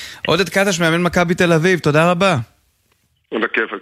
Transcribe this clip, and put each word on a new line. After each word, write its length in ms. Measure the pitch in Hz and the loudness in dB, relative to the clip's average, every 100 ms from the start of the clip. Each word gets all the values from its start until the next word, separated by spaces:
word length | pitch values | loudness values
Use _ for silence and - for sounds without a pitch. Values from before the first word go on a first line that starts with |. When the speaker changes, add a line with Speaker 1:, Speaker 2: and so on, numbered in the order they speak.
| - - - | -16 -10 -2
Speaker 1:
עודד 220 | 165 180 | -2 0
קטש, 320 | 196 202 170 | 0 0 0
מאמן 220 | 165 165 | 0 0
מכבי 320 | 175 180 175 | 0 0 0
תל 180 | 180 175 | 0 2
אביב, 260 | 165 180 180 | 2 2 0
תודה 320 | 156 147 170 | 2 2 2
רבה. 260 | 180 196 135 113 _ _ _ _ _ _ _ _ | 2 0 0 -4 _ _ _ _ _ _ _ _
Speaker 2:
בכיף, 360 | 117 110 117 110 101 | -4 -4 -2 -4 -6